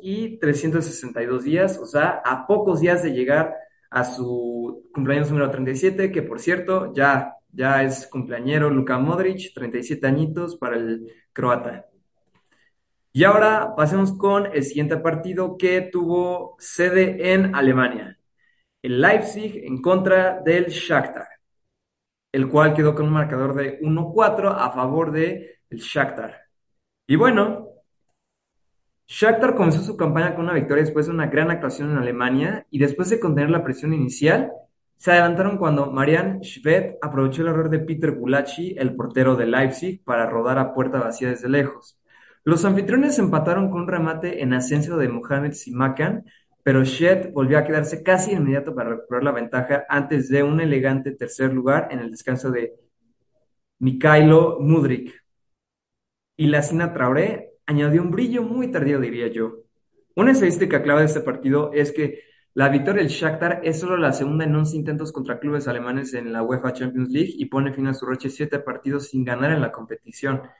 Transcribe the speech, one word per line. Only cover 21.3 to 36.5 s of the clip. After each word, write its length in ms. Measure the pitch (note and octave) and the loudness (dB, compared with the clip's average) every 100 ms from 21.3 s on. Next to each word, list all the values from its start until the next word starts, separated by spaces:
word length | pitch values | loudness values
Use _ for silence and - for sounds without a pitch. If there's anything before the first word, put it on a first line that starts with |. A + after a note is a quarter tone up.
| - _ _ _ _ _ _ _ _ _ | -20 _ _ _ _ _ _ _ _ _
el 180 | C3+ C3 | -2 2
cual 260 | D3 D#3 | 4 4
quedó 200 | D3+ D3+ | 4 2
con 120 | D3 D3+ | 2 0
un 80 | |
marcador 400 | D#3 D3 B2+ C3+ | 0 0 -2 -2
de 240 | C#3 C3+ C#3 | -2 -4 -4
uno 300 | D3+ D#3+ E3+ | -2 -2 0
cuatro 380 | G#3 G#3 G3 G3 | 2 2 2 -2
a 200 | - B2 | 0 -2
favor 400 | B2+ C3 D#3 E3 | -2 -2 0 0
de 480 | D#3 E3+ F#3+ - - - | 0 -2 -4 -12 -20 -18
el 100 | A#2 | -14
Shakhtar. 640 | - D3 C3 - A2+ - _ _ _ _ _ _ - | -6 -4 -4 -4 -12 -14 _ _ _ _ _ _ 2
Y 80 | D#3 | 4
bueno, 540 | B3+ G#3+ G#3+ - - - _ _ _ _ _ _ _ _ _ _ _ _ - | 6 4 2 -2 -12 -20 _ _ _ _ _ _ _ _ _ _ _ _ -12
Shakhtar 480 | - A3 A3+ C4 - | 0 2 4 2 2
comenzó 240 | E3 D3 | 2 2
su 160 | - - | -2 -2
campaña 400 | D#3 D#3+ F3 E3+ | 0 0 0 -2
con 80 | |
una 100 | E3+ | -2
victoria 300 | D#3+ C#3 D3 | -2 0 2
después 220 | D#3 D3+ D#3 | 2 0 -2
de 60 | |
una 140 | E3 C#3+ | -2 -2
gran 240 | D#3 E3 | 0 0
actuación 400 | E3 C3 C#3 D3 | -2 -4 -6 -4
en 60 | C#3+ | -2
Alemania 680 | A#2+ A#2+ B2 C3+ F3 G#3+ - | -2 -2 0 0 0 -4 -6
y 80 | C3+ | 0
después 320 | C#3+ D3 F#3 | 0 0 -2
de 80 | A3+ | 0
contener 320 | F3 C#3+ D3 | 0 2 2
la 140 | E3+ | 0
presión 300 | C3+ C3 D3+ | 0 -4 -2
inicial, 580 | D#3 B2 - D3+ A3+ C4+ - - _ _ _ | -2 -2 0 2 2 0 -8 -20 _ _ _
se 140 | F3+ | 4
adelantaron 460 | F3 F3 E3+ G3 G3 | 4 4 2 0 0
cuando 340 | D#3+ C#3+ C#3 | 0 0 0
Marian 500 | C3+ C#3+ E3 F#3+ F#3+ | 0 2 2 0 -4
Shved 560 | - | -10